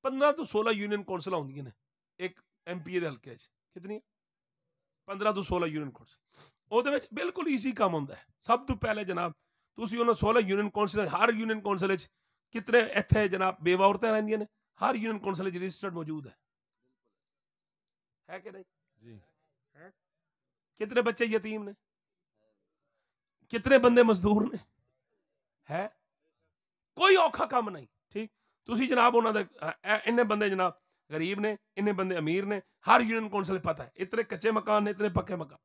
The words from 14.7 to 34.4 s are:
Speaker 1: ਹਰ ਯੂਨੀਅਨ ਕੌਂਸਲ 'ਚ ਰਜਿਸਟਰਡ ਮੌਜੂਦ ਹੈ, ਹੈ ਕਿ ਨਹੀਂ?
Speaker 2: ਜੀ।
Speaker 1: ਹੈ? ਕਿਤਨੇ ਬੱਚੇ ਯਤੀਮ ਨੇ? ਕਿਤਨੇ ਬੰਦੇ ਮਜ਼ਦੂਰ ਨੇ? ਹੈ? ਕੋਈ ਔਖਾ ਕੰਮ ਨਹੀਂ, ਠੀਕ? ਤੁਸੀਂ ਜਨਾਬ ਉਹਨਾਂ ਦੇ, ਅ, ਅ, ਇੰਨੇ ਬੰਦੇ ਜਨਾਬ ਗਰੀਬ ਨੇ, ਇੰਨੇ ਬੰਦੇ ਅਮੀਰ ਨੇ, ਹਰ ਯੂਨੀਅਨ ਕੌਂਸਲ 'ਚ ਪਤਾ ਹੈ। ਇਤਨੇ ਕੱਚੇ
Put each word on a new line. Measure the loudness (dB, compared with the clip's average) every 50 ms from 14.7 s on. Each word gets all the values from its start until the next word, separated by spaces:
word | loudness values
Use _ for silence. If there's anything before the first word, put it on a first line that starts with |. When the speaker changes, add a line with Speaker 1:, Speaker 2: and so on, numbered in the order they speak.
| _
Speaker 1:
ਹਰ | _ 0 0 0
ਯੂਨੀਅਨ | 0 -4 -4 -6 -4
ਕੌਂਸਲ | -4 -6 -4 -4 -4 -6
'ਚ | -6
ਰਜਿਸਟਰਡ | -6 -8 -8 -8 -8 -10 -8 -8
ਮੌਜੂਦ | -8 -8 -8 -8 -10 -12
ਹੈ, | -16 -20 _ _ _ _ _ _ _ _ _ _ _ _ _ _ _ _ _ _ _ _ _ _ _ _ _ _ _ _ _ _ _ _ _ _ _ _ _ _ -18
ਹੈ | -18 -16
ਕਿ | _ -18
ਨਹੀਂ? | -20 -20 -20 _ _ _ _ _ _ _ _
Speaker 2:
ਜੀ। | -20 -20 -20 _ _ _ _ _ _ _ _ _ _ _
Speaker 1:
ਹੈ? | _ -20 -20 _ _ _ _ _ _ _ _ _ _ _ _ _ _ _ _ _
ਕਿਤਨੇ | _ -8 0 0 2
ਬੱਚੇ | 2 2 0 0 -2
ਯਤੀਮ | 0 0 -2 -2 -4 -10 -8 -10
ਨੇ? | -12 -16 _ _ _ _ _ _ _ _ _ _ _ _ _ _ _ _ _ _ _ _ _ _ _ _ _ _ _ _ _ _ _ _ _ _ _
ਕਿਤਨੇ | -8 -4 4 6 6
ਬੰਦੇ | 8 8 8 8 8 8
ਮਜ਼ਦੂਰ | 6 6 4 4 4 4 4 2 0
ਨੇ? | -4 -10 -14 _ _ _ _ _ _ _ _ _ _ _ _ _ _ _ _ _ _ _ _ -8
ਹੈ? | -8 -6 -6 -8 _ _ _ _ _ _ _ _ _ _ _ _ _ _ _ _ _ _ _ _ _
ਕੋਈ | 4 8 8 8
ਔਖਾ | 8 6 4 2 -2 -4
ਕੰਮ | 0 0 0 0 -2
ਨਹੀਂ, | -8 -10 -16 _ _ _ _ _
ਠੀਕ? | -10 -10 -10 -10 _ _ _ _ _ _ _
ਤੁਸੀਂ | -4 -2 -2 0 2
ਜਨਾਬ | 4 4 4 6 6
ਉਹਨਾਂ | 4 2 2 0
ਦੇ, | -2 -4
ਅ, | -6 _ -10 -10 -10
ਅ, | -10 _ -2 -2 -2 0 0
ਇੰਨੇ | 0 2 2 2
ਬੰਦੇ | 2 2 0 0 0
ਜਨਾਬ | 0 0 0 -2 -2 _ _ _ _ _ _ _
ਗਰੀਬ | -6 -6 -4 -4 -4 -2
ਨੇ, | -2 -4 -4 -6 _ _ _
ਇੰਨੇ | -2 0 0
ਬੰਦੇ | 0 0 -2 -2 -2
ਅਮੀਰ | -2 -2 0 0 -2 -2
ਨੇ, | -2 -4 -6
ਹਰ | -8 _ _ _ 0 4 4 4
ਯੂਨੀਅਨ | 4 2 -2 -2 -4 -4
ਕੌਂਸਲ | -4 -4 -4 -2 -4 -4
'ਚ | -4
ਪਤਾ | -4 -6 -6 -10
ਹੈ। | -18 _
ਇਤਨੇ | -10 -8 -6 -4 -4 -4
ਕੱਚੇ | -4 -8 -4